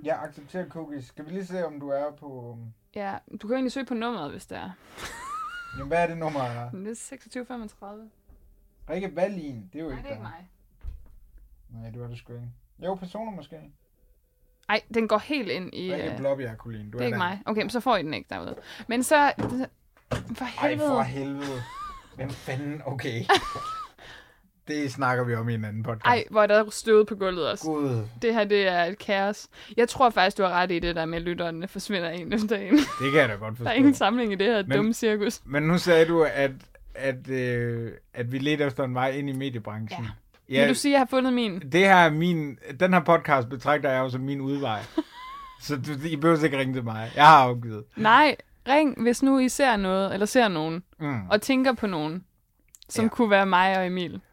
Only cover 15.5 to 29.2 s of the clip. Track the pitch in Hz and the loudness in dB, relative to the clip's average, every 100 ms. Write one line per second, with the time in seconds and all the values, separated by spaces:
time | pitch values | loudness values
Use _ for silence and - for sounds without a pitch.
15.5 | 156 180 - 185 185 - 113 139 135 120 | -6 -6 -8 -6 -6 -6 -4 -4 -4 -6
16.5 | 110 120 110 104 120 123 113 180 196 226 | -10 -14 -12 -12 -6 -4 -2 -4 -4 -4
17.5 | 214 202 233 262 208 156 113 - 92 85 | -4 -2 -4 0 0 -2 -8 -8 -10 -10
18.5 | - - - 220 240 254 302 285 - - | -12 -16 -18 -4 -2 4 4 4 0 -6
19.5 | 247 262 _ _ _ - - - 226 247 | -6 -8 _ _ _ -8 -8 -8 -10 -10
20.5 | - 294 302 294 247 226 135 269 277 143 | -4 -2 0 0 0 -2 -4 -6 -8 -8
21.5 | 131 - 1047 - - - - 127 - - | -8 -10 -12 -12 -14 -18 -12 -10 -10 -8
22.5 | 131 143 151 - 135 139 113 - 381 1077 | -8 -6 -2 -2 -2 -4 -4 2 2 2
23.5 | 1077 1077 1077 1077 _ - - - _ _ | -8 -8 -10 -12 _ -20 -20 -20 _ _
24.5 | _ - 151 143 131 131 127 123 117 117 | _ -8 -4 -4 -2 0 0 0 -2 -2
25.5 | 113 107 107 113 110 - 240 - 214 208 | -4 -4 -6 -6 -2 2 2 2 2 6
26.5 | 214 214 - 226 214 214 196 190 180 135 | 6 4 -4 4 6 6 0 -2 -2 -2
27.5 | - 160 151 139 117 107 120 233 226 208 | -2 -2 -2 0 -2 -4 -4 -2 0 2
28.5 | 202 190 175 170 202 - 196 | 2 2 2 0 -2 -2 0